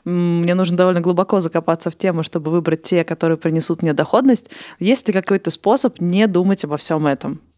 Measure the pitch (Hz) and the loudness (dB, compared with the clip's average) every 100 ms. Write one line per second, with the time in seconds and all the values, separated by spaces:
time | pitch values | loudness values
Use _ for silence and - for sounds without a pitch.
0 | - 175 175 170 170 185 175 175 185 175 | -4 0 0 0 0 0 0 2 2 2
1 | 170 175 190 196 165 165 165 165 170 - | 0 0 2 0 0 -2 -2 -2 -4 -4
2 | 190 160 160 170 151 170 160 160 - 175 | -2 -2 -4 -4 -2 -2 0 -4 -2 -2
3 | 165 160 165 160 165 160 156 165 160 147 | -2 -2 -2 0 0 -2 -2 -2 -2 0
4 | 151 220 269 226 - - - - 185 262 | 2 4 4 2 -2 -20 -18 -4 0 0
5 | - 190 - 196 - - - 262 254 - | 0 -2 0 0 0 -2 0 2 0 -2
6 | 175 185 214 175 185 196 147 147 - 160 | -2 2 2 2 2 0 -4 -6 -2 0
7 | 151 135 131 156 _ | 0 -2 -6 -12 _